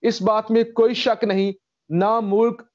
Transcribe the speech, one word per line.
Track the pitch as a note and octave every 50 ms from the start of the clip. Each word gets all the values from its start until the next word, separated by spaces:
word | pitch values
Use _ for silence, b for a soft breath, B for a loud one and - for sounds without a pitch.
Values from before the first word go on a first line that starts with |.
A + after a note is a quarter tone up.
| -
इस | A#3 A3+ -
बात | F#3 G3+ G#3+ G#3+ A3 A3
में | A3+ A3+ A3+ A#3
कोई | A#3 - A3+ A3 B3+
शक | - - B3+ A3 G#3+ -
नहीं, | G#3 F#3+ F#3+ G3 G3 G3 _ _ _ _ _ _ _
ना | D3+ F3 F#3 G#3 A3 A#3
मुल्क | A3 G3+ G3 G#3 A3+ A#3 A#3 A#3 - _ _